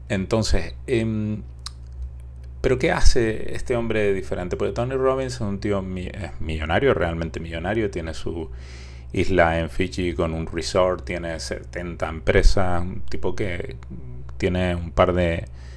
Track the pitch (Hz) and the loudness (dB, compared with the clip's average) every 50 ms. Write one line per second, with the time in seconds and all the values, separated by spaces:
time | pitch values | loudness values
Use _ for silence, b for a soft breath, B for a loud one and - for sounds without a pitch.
0 | - - 104 98 95 92 120 113 107 - - 92 90 - - - - - 135 113 | -6 -4 -2 -2 0 0 0 2 4 4 4 4 2 0 -6 -10 -4 -2 0 0
1 | 113 113 110 107 107 107 107 107 - - - - - - - - - - - - | 0 0 -2 -2 -2 -4 -4 -6 -8 -12 -14 -14 -14 -14 -14 -14 -14 -14 -12 -10
2 | - - - - - - - - - - - - - - 127 123 - 160 175 160 | -10 -10 -10 -12 -14 -14 -14 -14 -14 -14 -10 -4 0 0 0 2 2 0 4 8
3 | - - - 127 113 110 107 - - - - 110 - - 123 117 117 113 110 110 | 10 10 10 10 6 2 0 -2 -4 -4 -4 -4 -2 -2 -2 -2 -2 0 0 2
4 | 104 101 98 95 92 - 98 92 92 90 101 95 104 101 101 117 120 127 135 131 | 2 2 2 0 -2 -4 -4 -4 -4 -4 -2 -2 -2 -2 -2 -2 -2 -2 -2 0
5 | 131 131 131 135 131 127 123 - 117 101 101 98 104 107 101 98 95 92 92 92 | 0 2 0 0 -2 -4 -4 -4 -4 -4 -4 -2 -2 -2 -2 -2 -2 -4 -6 -6
6 | 90 - - - - 80 - - 80 80 80 78 78 78 82 104 139 135 117 - | -6 -8 -8 -8 -8 -8 -6 -6 -4 -4 -2 -2 0 0 2 2 4 4 4 4
7 | 87 85 82 82 82 80 - - 82 82 82 82 82 92 107 117 110 101 - 92 | 2 0 0 -2 -4 -4 -4 -6 -8 -6 -6 -6 -4 -2 0 0 0 -2 -2 -4
8 | 80 80 78 - - 90 82 85 80 76 B B B B B B B B B B | -6 -6 -6 -6 -6 -4 -4 -6 -6 -8 B B B B B B B B B B
9 | B B - 98 87 - 95 87 85 82 82 82 82 80 - - 95 87 - - | B B -2 0 2 4 6 6 6 4 4 2 -2 -2 -2 -2 -2 -2 -2 -2
10 | 90 87 85 - 87 80 80 80 80 82 - 85 80 - - 95 92 92 90 85 | -2 -2 0 0 0 0 -2 -4 -4 -6 -6 -6 -4 0 2 2 2 2 2 -2
11 | - - 92 85 85 82 82 80 - - - - - - - 87 87 87 85 80 | -4 -6 -6 -6 -6 -6 -6 -6 -6 -8 -8 -8 -8 -10 -8 -8 -8 -6 -6 -6
12 | 82 78 82 80 - - 92 98 90 - - 101 92 92 87 87 90 90 92 - | -6 -6 -6 -2 0 4 4 8 8 10 10 8 6 6 4 2 2 0 -2 -2
13 | - - - 104 - 95 - - 113 95 87 87 - - - - - - - - | 0 0 2 2 2 0 0 0 -2 -4 -4 -6 -8 -8 -10 -12 -12 -12 -12 -12
14 | - - - - - - - - - 92 90 90 92 90 87 87 87 87 - - | -12 -12 -12 -12 -12 -12 -6 -2 0 0 2 2 2 0 0 -2 -4 -2 2 4
15 | 92 90 87 90 90 85 82 82 - B B B B B B | 4 4 4 4 2 2 0 -2 -4 B B B B B B